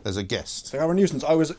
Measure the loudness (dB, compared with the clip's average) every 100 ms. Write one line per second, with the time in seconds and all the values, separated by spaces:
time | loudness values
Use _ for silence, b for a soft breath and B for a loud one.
0 | -6 -4 -4 -4 -6 -10 -8 -2 0 4
1 | 2 2 2 4 2